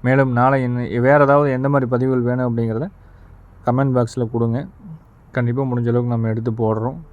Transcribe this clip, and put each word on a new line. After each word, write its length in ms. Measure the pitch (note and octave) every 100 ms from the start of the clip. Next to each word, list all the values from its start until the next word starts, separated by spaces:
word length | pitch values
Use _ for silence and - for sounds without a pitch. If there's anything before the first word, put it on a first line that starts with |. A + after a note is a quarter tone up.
மேலும் 300 | B2+ C3+ C3+
நாளை 320 | A#2+ C3 C#3
என்ன, 220 | B2+ B2 A#2+ A#2
வேற 240 | B2 D3
ஏதாவது 280 | C#3 C#3+ D3
எந்த 180 | B2+ C#3
மாதிரி 200 | C#3+ B2
பதிவுகள் 320 | B2 C3 C3
வேணும் 260 | A#2+ B2+ B2
அப்படிங்கிறத 380 | A#2 A2+ A2 F3+ - - - - - - -
கமெண்ட் 320 | - B2 C#3 B2+
பாக்ஸ்ல 300 | A#2 - A2+
கொடுங்க. 280 | A#2+ A#2 A#2+ E3+ - - D#3+ - - -
கண்டிப்பா 320 | - A#2+ B2
முடிஞ்ச 240 | C3+ A#2+ A#2
அளவுக்கு 260 | A#2+ A#2+
நம்ம 140 | A#2 A2+
எடுத்து 240 | A2 A#2+
போடுறோம். 440 | A2 A2 G#2+ A#2 D#3+ D#3+